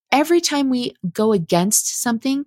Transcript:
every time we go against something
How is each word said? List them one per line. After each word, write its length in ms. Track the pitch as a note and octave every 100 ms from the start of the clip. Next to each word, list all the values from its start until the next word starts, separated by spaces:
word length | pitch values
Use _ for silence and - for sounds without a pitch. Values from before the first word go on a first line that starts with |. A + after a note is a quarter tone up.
| _
every 280 | C4 D4+ E4+
time 300 | E4+ C#4+ C4+
we 240 | B3+ A#3+ - F3+
go 220 | - A3
against 640 | G#3 D#3+ E3+ F#3+ - - -
something 460 | B3 A#3 C4+ C#4